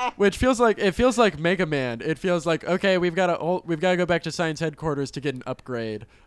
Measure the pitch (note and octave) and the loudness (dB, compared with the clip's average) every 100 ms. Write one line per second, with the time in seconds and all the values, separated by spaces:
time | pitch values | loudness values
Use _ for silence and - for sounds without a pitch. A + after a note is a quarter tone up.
0 | B3 - G3+ - B3+ A#3 A#3 - G3+ E3+ | -4 0 0 2 2 4 2 2 0 2
1 | B3 A3+ G#3+ D3 E3+ F#3+ E3 D3 B2+ A#2 | 2 4 2 2 0 0 0 0 -2 -4
2 | D3 D#3+ F#3 F3 E3 D#3+ - F#3 G3 F#3 | -4 -2 0 0 0 -2 0 0 2 2
3 | F3+ E3 F3+ E3 D#3+ F3+ E3 D#3+ F#3 F3+ | 2 2 2 0 -2 -2 -2 0 2 2
4 | F3 E3+ E3 E3 D#3+ D3+ D#3+ C#3+ D#3 C#3+ | 2 0 -2 -2 -2 -2 -4 -4 -4 -2
5 | C3+ D3 C#3+ B2+ B2 B2+ - A#2+ A2+ G#2+ | -4 -4 -6 -6 -8 -10 -8 -6 -4 -8
6 | A2 _ | -12 _